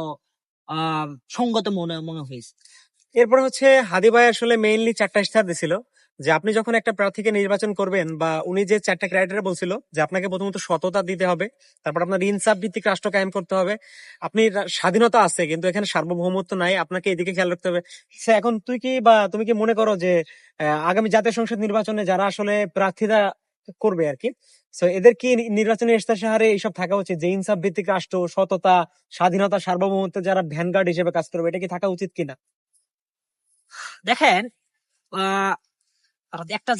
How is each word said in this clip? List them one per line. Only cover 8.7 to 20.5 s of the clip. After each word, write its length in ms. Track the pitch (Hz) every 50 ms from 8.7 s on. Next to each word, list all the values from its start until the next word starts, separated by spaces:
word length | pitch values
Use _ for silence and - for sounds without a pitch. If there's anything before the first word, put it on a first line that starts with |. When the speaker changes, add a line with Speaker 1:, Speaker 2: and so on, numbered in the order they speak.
| 214 208
Speaker 2:
চারটা 280 | - - 185 175 - 190
ক্রাইটেরিয়া 340 | 185 190 190 175 190 214 190
বলছিল 340 | 190 175 - 185 175 190 262 - _ -
যে 100 | 156 151
আপনাকে 260 | - 185 190 185 196
প্রথমত 280 | 185 185 196 196 185
সততা 460 | 202 - - 175 160 - 185 180 202 185
দিতে 240 | 175 196 170 185
হবে, 220 | 180 175 160 190 226 _ _ _ _ _ _ -
তারপর 200 | 156 147 165 175
আপনার 200 | 175 196 185 185
ইনসাফ 360 | 202 202 190 - 220 214 185
ভিত্তিক 280 | 180 214 - 220 -
রাষ্ট্র 240 | 208 190 - - 196
কায়েম 200 | 170 202 196 196
করতে 240 | - 202 180 - 196
হবে, 220 | 190 185 185 208 220 _ - - - - - - -
আপনি 280 | - 175 - 214 226 220
রা-, 200 | 185 202 196 180
স্বাধীনতা 540 | - - - 185 175 226 240 233 - 233 202
আছে 240 | 170 - - 175
কিন্তু 220 | 151 160 165 170 185
এখানে 180 | 175 208 208
সার্বভৌমত্ব 680 | 190 - 170 156 165 175 170 175 185 185 190 185 - 202
নাই, 200 | 185 175 175 196
আপনাকে 340 | 185 160 - 180 185 - 196
এদিকে 220 | 185 165 180 190 180
খেয়াল 180 | 185 185 180
রাখতে 180 | 180 180 - 185
হবে। 120 | 175 175 175 - - - _ _
সে 220 | _ - - 233 226
এখন 260 | 208 190 240 226 214
তুই 200 | - - 247 233
কি 220 | 247 254 262 254
বা 280 | 214 233 226 214 202 190
তুমি 160 | 170 214 220
কি 80 | 214 233
মনে 220 | 208 220 226 226
করো 220 | 208 220 214 208
যে, 280 | 175 170 185 180 170 156 - - - _ _